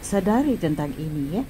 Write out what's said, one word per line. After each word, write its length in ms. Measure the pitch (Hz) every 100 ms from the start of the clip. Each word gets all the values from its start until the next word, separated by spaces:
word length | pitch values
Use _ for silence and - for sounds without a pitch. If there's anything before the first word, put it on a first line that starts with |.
sedari 560 | - 202 190 220 294 220
tentang 320 | 160 151 147 -
ini, 400 | 156 151 143 180
ya. 40 | 269